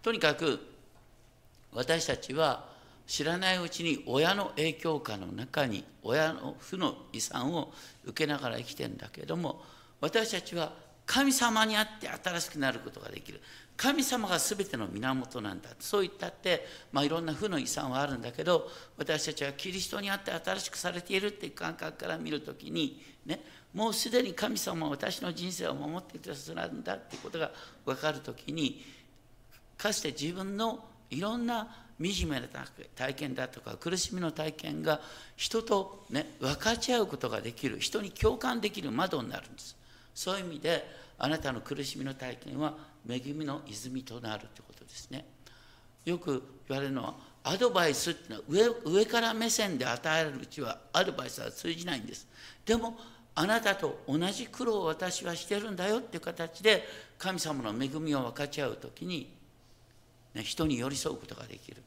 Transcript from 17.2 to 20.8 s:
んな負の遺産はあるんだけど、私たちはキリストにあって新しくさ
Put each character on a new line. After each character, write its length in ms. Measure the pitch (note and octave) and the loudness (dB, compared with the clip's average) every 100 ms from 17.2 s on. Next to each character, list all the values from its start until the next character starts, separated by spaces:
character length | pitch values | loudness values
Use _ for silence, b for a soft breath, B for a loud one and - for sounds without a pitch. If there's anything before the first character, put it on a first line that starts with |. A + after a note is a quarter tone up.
ん 40 | E3 | -2
な 80 | |
負 160 | D3 G#3+ | -2 0
の 80 | D#3 | 0
遺 80 | B2+ | 0
産 240 | - C#3 | -2 0
は 120 | B2+ | 0
あ 40 | C#3+ | 0
る 140 | B2+ | -2
ん 20 | |
だ 100 | A2+ | -4
け 120 | A#2+ | -2
ど、 260 | D#3 E3+ B B B - | 4 4 B B B -6
私 280 | D#3 D#3 - | 0 0 0
た 80 | |
ち 100 | D3 | -2
は 100 | C#3 | -4
キ 180 | C#3 F#3+ | -4 -6
リ 100 | F#3 | -4
ス 80 | F3 | -4
ト 100 | - | -4
に 120 | G3+ | -2
あ 60 | G3 | -2
っ 20 | |
て 120 | F#3+ | -2
新 280 | E3 - F#3+ | -4 -2 -2
し 100 | - | -2
く 80 | |
さ 140 | - | -4